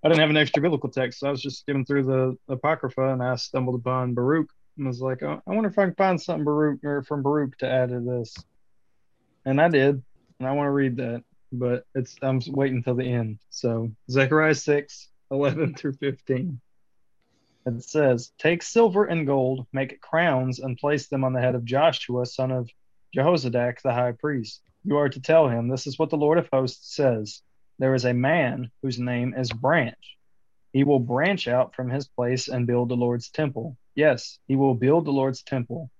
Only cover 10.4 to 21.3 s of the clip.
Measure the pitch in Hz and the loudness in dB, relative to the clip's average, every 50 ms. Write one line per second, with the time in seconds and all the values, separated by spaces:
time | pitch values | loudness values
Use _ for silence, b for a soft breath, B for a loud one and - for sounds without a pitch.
10.4 | 127 131 139 147 147 143 139 143 139 131 120 120 127 120 117 120 - _ _ _ | -6 -4 -2 -2 -2 0 0 0 0 0 -2 -4 -6 -6 -8 -8 -10 _ _ _
11.4 | _ _ - 123 123 123 123 123 - _ _ 135 123 - - _ - 135 131 131 | _ _ -8 -4 -2 -2 -2 -2 -4 _ _ -6 -6 -6 -8 _ -4 -2 0 -2
12.4 | 123 - 135 139 139 139 127 123 120 131 123 120 127 127 123 120 113 110 107 107 | -2 -2 -2 0 0 0 0 -2 -2 -2 -2 0 0 0 0 -2 -2 -4 -6 -10
13.4 | _ _ - - - 120 117 113 113 117 110 _ _ - 127 135 135 127 151 156 | _ _ -14 -4 -2 -2 -2 -2 -4 -6 -8 _ _ -2 0 2 2 4 4 4
14.4 | 156 156 151 143 - - 147 143 143 - - - - _ _ _ _ _ 135 135 | 4 4 2 2 2 0 0 0 0 -4 -18 -20 -20 _ _ _ _ _ -4 0
15.4 | 143 143 - 160 160 - 156 - - 147 131 - 147 139 131 - _ - 135 127 | 0 0 0 0 -2 -4 -4 -6 -6 -8 -6 -4 -6 -6 -6 -6 _ -4 -4 -2
16.4 | - 180 143 120 _ _ _ _ _ _ _ _ _ _ _ _ _ _ _ _ | -2 -6 -8 -10 _ _ _ _ _ _ _ _ _ _ _ _ _ _ _ _
17.4 | _ _ _ _ _ 127 117 117 - - - 156 147 135 123 117 123 - _ _ | _ _ _ _ _ -6 -6 -6 -8 -4 0 4 4 4 4 2 0 -8 _ _
18.4 | - 156 175 170 - - - 226 233 220 175 202 208 - 175 165 156 139 139 139 | 2 2 2 2 -4 -2 4 4 4 4 4 2 2 2 0 -2 0 0 0 2
19.4 | 127 127 131 131 127 _ - 135 135 135 - - - - - 160 175 175 139 131 | 2 0 -2 -4 -8 _ -4 -4 -4 -4 -6 -16 -12 -2 0 2 2 4 2 2
20.4 | 127 131 127 - 131 135 123 120 - 147 147 143 123 - - 135 135 131 | 0 -2 -4 -4 -6 -8 -8 -4 -2 0 0 0 -2 -4 -4 -2 0 0